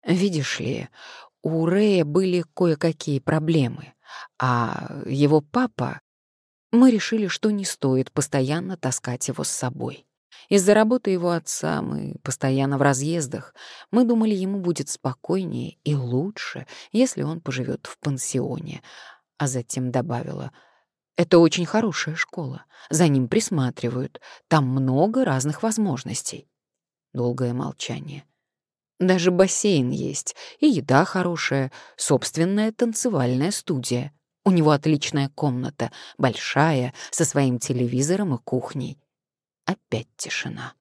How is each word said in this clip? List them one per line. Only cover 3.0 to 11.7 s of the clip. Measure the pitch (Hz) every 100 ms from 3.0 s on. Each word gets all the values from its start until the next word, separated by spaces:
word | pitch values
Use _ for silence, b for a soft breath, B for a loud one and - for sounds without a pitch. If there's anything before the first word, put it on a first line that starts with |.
| - 139
проблемы, | - 156 156 165 123 117 - _ B B B _
а | 127 120 117 - - 143 -
его | 139 143 151
папа, | 147 240 254 - 127 139 _ _ _ _ _ _ _
мы | 233 262
решили, | 220 - 226 196
что | - 214
не | 208
стоит | 190 - 139 131 131
постоянно | - 147 143 131 156 185 185
таскать | 127 127 - 123 -
его | 131
с | 143
собой. | - 127 139 120 131 _ _ _ B B
Из-за | 202 185
работы | 208 220 247 -
его | 185 175
отца | 170 - - 156